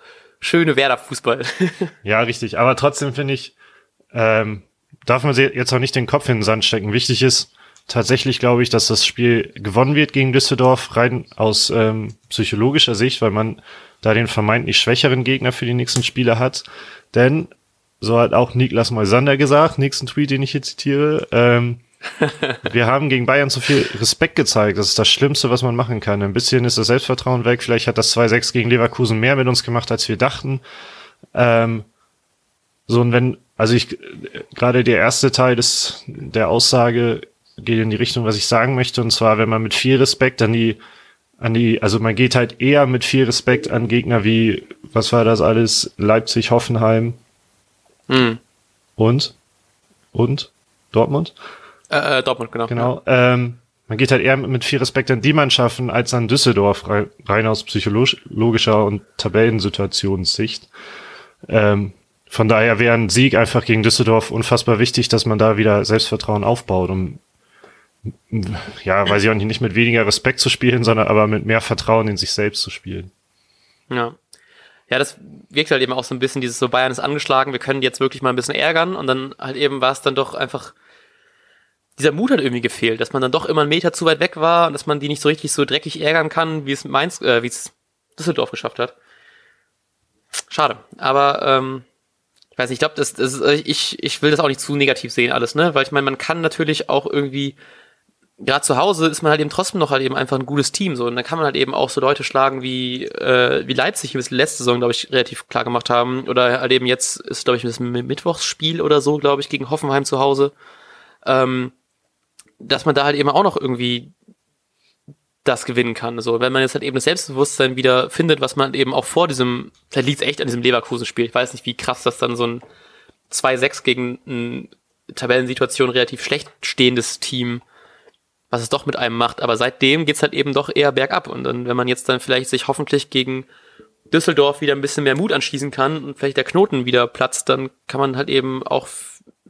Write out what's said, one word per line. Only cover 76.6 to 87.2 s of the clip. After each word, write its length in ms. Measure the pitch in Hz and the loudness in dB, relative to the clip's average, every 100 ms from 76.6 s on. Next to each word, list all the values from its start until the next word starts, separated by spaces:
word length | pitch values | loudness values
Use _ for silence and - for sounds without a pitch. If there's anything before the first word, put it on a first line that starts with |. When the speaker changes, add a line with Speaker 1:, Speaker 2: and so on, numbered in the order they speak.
| 123 | -2
Speaker 1:
„Bayern 220 | 127 131 | 0 0
ist 80 | 120 | -2
angeschlagen, 520 | 135 147 - 131 135 | -4 -4 0 0 0
wir 80 | 127 | -2
können 220 | - 135 | -4 -2
die 40 | 127 | -2
jetzt 140 | - | 0
wirklich 220 | 135 - | -4 -2
mal 60 | 131 | -2
ein 60 | 123 | -2
bisschen 200 | 123 - | -2 -2
ärgern“, 400 | 151 165 170 190 | 0 0 0 -2
und 100 | 131 | -4
dann 280 | 131 135 - | -4 -6 -12
halt 180 | 131 135 | -10 -2
eben 260 | 143 135 | -2 0
war 100 | 127 | -2
es 100 | 135 | 0
dann 140 | 143 131 | -2 -2
doch 180 | 135 | -4
einfach, 400 | - 131 131 - - _ _ _ _ _ _ _ _ _ _ _ - | -6 -8 -8 -12 -20 _ _ _ _ _ _ _ _ _ _ _ -2
dieser 120 | 143 | 0
Mut 200 | 151 254 | 0 0
hat 80 | 240 | 0
irgendwie 220 | 135 123 | 0 -2
gefehlt, 380 | 117 - 113 113 | -4 -2 -2 -2
dass 120 | 117 | -4
man 80 | 135 | -2
dann 100 | 131 | 0
doch 140 | 160 - | 0 0
immer 160 | 156 | 0
einen 80 | 147 | 0
Meter 240 | 165 175 | 0 -2
zu 120 | - 160 | 0 0
weit 140 | 156 | 0
weg 180 | 180 156 | -2 0
war 300 | 160 170 170 | 2 4 2
und 60 | |
dass 140 | - - | -2 -4
man 120 | 147 | -4
die 80 | 143 | -4
nicht 120 | 147 | -2
so 80 | 147 | 0
richtig 220 | 156 147 | 0 -2
so 140 | - 139 | -2 -2
dreckig 360 | 143 156 156 | -2 -4 -4
ärgern 280 | 151 160 156 | 0 0 0
kann, 360 | 165 160 156 139 | -2 -2 -4 -6
wie 60 | |
es 140 | 139 131 | -6 -4
Mainz, 360 | 135 170 - | -2 -2 -2